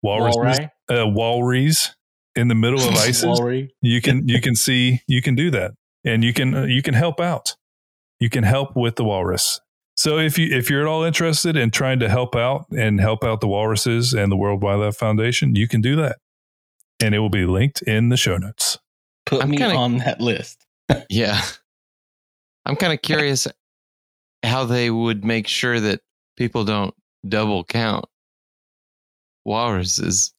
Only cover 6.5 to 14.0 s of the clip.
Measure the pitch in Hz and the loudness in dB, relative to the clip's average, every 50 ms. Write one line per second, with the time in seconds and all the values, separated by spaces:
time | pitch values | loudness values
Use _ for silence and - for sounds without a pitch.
6.5 | - 143 131 - 123 127 135 160 139 113 156 170 156 - 170 175 165 - - - | 0 0 0 0 0 0 0 2 2 2 2 2 0 -2 -2 -2 -2 -4 -6 -8
7.5 | - _ _ _ _ _ _ _ _ _ _ _ _ _ 117 113 - 127 110 101 | -10 _ _ _ _ _ _ _ _ _ _ _ _ _ -4 -2 0 0 2 2
8.5 | 131 135 139 135 - 127 120 117 113 - 123 110 101 95 90 90 92 90 - - | 2 2 0 -2 -2 -2 -2 0 0 0 -2 0 0 0 0 -2 -2 -2 -2 -2
9.5 | - - _ _ _ _ _ _ _ - - 156 151 160 160 156 143 - 160 156 | -4 -6 _ _ _ _ _ _ _ -2 0 0 2 2 0 0 2 0 0 2
10.5 | 143 127 120 - 143 139 147 156 160 160 160 170 156 - 170 165 160 - - 175 | 0 -2 0 0 0 0 0 0 -2 -2 -2 -2 0 0 0 0 0 0 0 0
11.5 | 160 151 120 113 110 - 139 131 131 127 117 104 98 127 123 120 - 120 117 123 | 0 2 0 0 0 0 0 0 0 0 2 2 2 0 0 0 -2 -2 0 0
12.5 | 139 143 156 _ - - 113 110 104 98 95 110 110 107 - 120 110 107 113 107 | -2 -4 -6 _ -4 -2 0 2 2 2 2 2 0 0 -2 -2 -2 -2 -2 -2
13.5 | 98 101 110 110 110 98 - 127 117 117 | 0 0 0 0 0 0 0 0 0 0